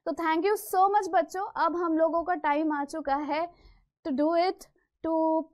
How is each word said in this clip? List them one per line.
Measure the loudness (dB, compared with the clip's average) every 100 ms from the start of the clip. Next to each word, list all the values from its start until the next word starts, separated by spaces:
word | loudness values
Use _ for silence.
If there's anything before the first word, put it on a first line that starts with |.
| -8
तो |
thank | -4 0 0
you | 0 0 0
so | 2 4
much | 4 2
बच्चों, | 0 0 -4 -6
अब | -2 -2 0
हम | 0 2
लोगों | 2 0
का | -2
टाइम | -2 0 0 0
आ | -2
चुका | -4 -6 -2 -2
है | -2 -4 -4 -10 -20 _ _ _ -4
to |
do | 0 2
it, | 4 2 -2 -10 _ _ _ -2
to | 0 2 0 0